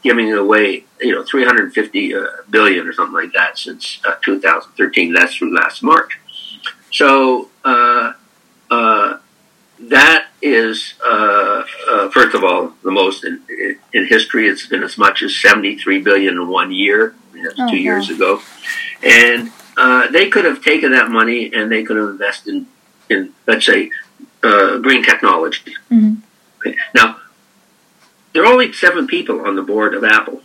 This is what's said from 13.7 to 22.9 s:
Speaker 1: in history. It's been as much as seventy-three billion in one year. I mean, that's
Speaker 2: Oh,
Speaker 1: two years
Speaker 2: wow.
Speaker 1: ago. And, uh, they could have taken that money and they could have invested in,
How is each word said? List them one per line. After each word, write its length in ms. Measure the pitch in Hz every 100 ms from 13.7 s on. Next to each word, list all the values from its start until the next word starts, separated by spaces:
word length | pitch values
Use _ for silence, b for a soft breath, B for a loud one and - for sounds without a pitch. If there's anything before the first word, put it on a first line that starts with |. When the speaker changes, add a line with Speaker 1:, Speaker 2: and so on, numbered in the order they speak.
| 95 _
Speaker 1:
in 120 | - -
history. 400 | 110 110 117 107
It's 180 | 95 -
been 180 | -
as 140 | - -
much 240 | 104 -
as 140 | 98 -
seventy-three 640 | 101 104 101 101 - 95
billion 360 | 95 98 98 90
in 120 | 87
one 240 | 92 92
year. 420 | 92 101 104 - - _
I 40 | -
mean, 80 |
that's 160 | - -
Speaker 2:
Oh, 100 | 247
Speaker 1:
two 80 | -
years 320 | - 95 98
Speaker 2:
wow. 60 | -
Speaker 1:
ago. 260 | 92 101 - - B B B B
And, 480 | - - 120 120 117 - - -
uh, 300 | 127 127 123
they 220 | 151 196
could 160 | 220 170
have 180 | 131
taken 280 | - 156 151
that 200 | 131 120
money 400 | 113 113 120 113
and 180 | 113 107
they 120 | 110
could 140 | - 110
have 120 | 104
invested 460 | 95 101 - - 95
in, 120 | - _ _